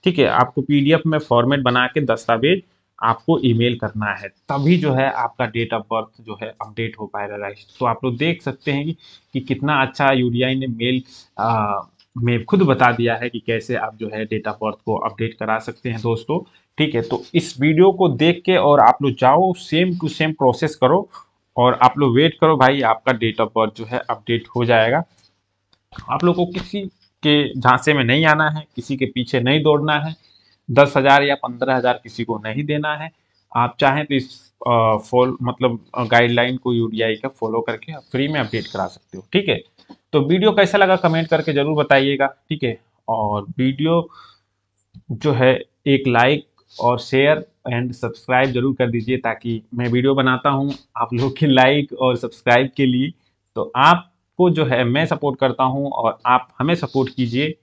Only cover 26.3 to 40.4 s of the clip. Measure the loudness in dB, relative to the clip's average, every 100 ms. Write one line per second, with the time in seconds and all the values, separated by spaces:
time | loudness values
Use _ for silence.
26.3 | 0 -4 -6 -10 -10 -10 _ _ _ 0
27.3 | 2 0 0 2 2 2 0 2 2 4
28.3 | 2 0 -4 -10 -14 -8 -6 -4 -6 -4
29.3 | -2 0 2 2 2 0 -2 -4 -10 _
30.3 | _ _ _ -2 4 4 4 4 4 4
31.3 | -2 -6 -6 0 0 0 -2 -6 -10 -6
32.3 | -6 -6 -6 -4 -4 -4 -6 -10 _ _
33.3 | _ _ -2 -2 0 0 0 -2 -4 -4
34.3 | -16 _ _ 0 2 2 0 0 0 0
35.3 | 0 -6 -2 -2 -2 _ -8 0 2 2
36.3 | 2 0 -2 -2 0 -2 -2 -2 -2 -6
37.3 | _ -4 -4 -4 -8 -10 -18 _ -4 -2
38.3 | -2 -4 -6 -6 -6 -6 -8 _ -20 -4
39.3 | -4 -2 -4 -6 _ _ -20 _ -2 0
40.3 | 2